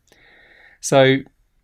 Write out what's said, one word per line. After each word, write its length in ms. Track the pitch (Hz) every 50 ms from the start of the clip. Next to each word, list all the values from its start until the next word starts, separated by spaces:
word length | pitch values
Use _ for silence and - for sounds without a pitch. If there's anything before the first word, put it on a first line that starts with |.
| _ _ _ _ _ _ _ _ _ _ _ _ _ _ _ _
So 400 | - - 143 135 135 135 131 - - - _ _ _ _ _ _